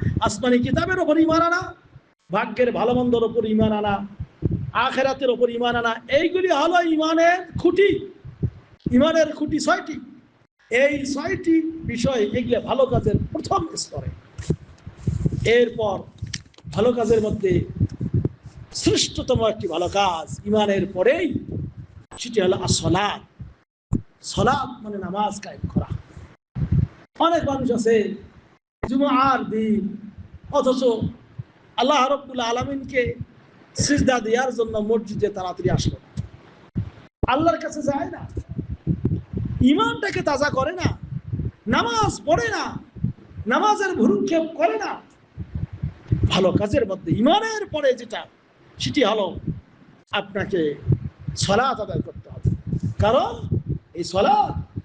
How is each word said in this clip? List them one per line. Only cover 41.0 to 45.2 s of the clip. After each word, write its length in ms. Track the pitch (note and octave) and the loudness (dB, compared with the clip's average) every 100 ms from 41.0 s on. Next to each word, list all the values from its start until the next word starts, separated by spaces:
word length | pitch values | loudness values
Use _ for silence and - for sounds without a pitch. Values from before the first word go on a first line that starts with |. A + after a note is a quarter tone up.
| - - - - - - G#3 | -10 -10 -6 -6 -6 -8 -2
নামাজ 540 | C#4 A#4 A4+ G#4 A3 B3+ | 0 0 0 0 -2 0
পড়ে 220 | F4 A#4 | 0 0
না, 300 | F#4 B3 - - - - - - - G#3 | -4 -6 -8 -14 -6 -6 -6 -14 -10 -2
নামাজের 480 | C#4 G#4+ G#4 G4 D#4+ | 2 2 2 0 2
ভ্রূক্ষেপ 600 | A3 G4+ - E4 D#4+ - | 4 4 2 0 0 0
করে 200 | E4+ A4 | 0 0
না। 240 | F4+ - - _ | -4 -8 -14 _